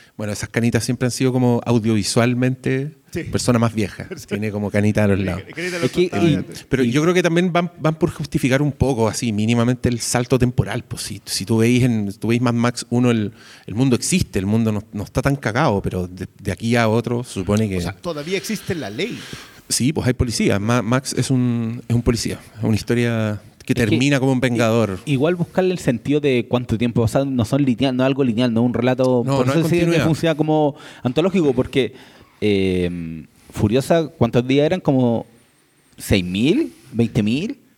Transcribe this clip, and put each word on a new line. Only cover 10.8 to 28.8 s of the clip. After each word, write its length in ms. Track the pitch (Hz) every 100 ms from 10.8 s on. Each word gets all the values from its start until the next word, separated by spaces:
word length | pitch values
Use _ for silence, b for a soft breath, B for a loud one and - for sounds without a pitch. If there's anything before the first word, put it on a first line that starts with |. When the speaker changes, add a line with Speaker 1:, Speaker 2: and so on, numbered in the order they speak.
Speaker 1:
Pues, 180 | - -
si, 180 | - 101
si 200 | - -
tú 140 | 98 110
veis 240 | 113 123
en, 300 | 127 113 101
tú 140 | 98 107
veis 120 | 120
Mad 140 | 123
Max 320 | 117 120 120 -
uno, 220 | 120 123
el, 220 | 117 101 - B B -
el 80 |
mundo 220 | 95 135 117
existe, 420 | - 185 - 104
el 80 | 98
mundo 240 | 110 113
no, 140 | 104 -
no 100 | 104
está 180 | 95 -
tan 120 | 139 139
cagado, 460 | - 113 151 101
pero 240 | 87 90 90
de, 220 | 92 95 -
de 120 | 104
aquí 240 | 90 113 120
a 120 | 113
otro 360 | 113 117 120
se 100 | 120
supone 340 | - 92 107 110
que 100 | 92
Speaker 2:
O 20 |
sea, 120 | 87
todavía 460 | - 180 151 147 185
existe 380 | - 202 - 180
la 120 | 110
ley. 280 | 107 214 143 - B B B -
Speaker 1:
Sí, 240 | - 120
pues 140 | 160 127
hay 80 |
policías. 460 | 123 123 107 214 101
Ma-, 200 | 104 123
Max 320 | 107 127 139 -
es 120 | 135
un, 500 | 131 123 117 113 120 -
es 60 | 120
un 60 |
policía. 360 | 120 117 - 92 - -
Es 40 |
una 120 | 113 107
historia 640 | - 120 120 113 110 104 - _ -
que 60 |
Speaker 3:
Es 20 |
que 0 |
Speaker 1:
termina 460 | 123 113 113 139 139
como 100 | 135
un 80 | 127
Speaker 3:
i-, 20 |
Speaker 1:
vengador. 580 | 127 117 113 117 107 92 -
Speaker 3:
igual 280 | 135 151
buscarle 380 | 180 170 - 185
el 80 | 180
sentido 400 | - 117 - 147
de 260 | 147 123 110
cuánto 300 | 123 123 113
tiempo, 240 | 120 117
o 60 | 110
sea, 160 | 147
no 200 | 139 127
son 200 | 110 139
lineal, 320 | 139 113 135 127
no 80 |
es 20 | 131
algo 160 | 135
lineal, 320 | 135 107 127
no 60 | 113
es 60 | 123
un 80 |
relato, 500 | 117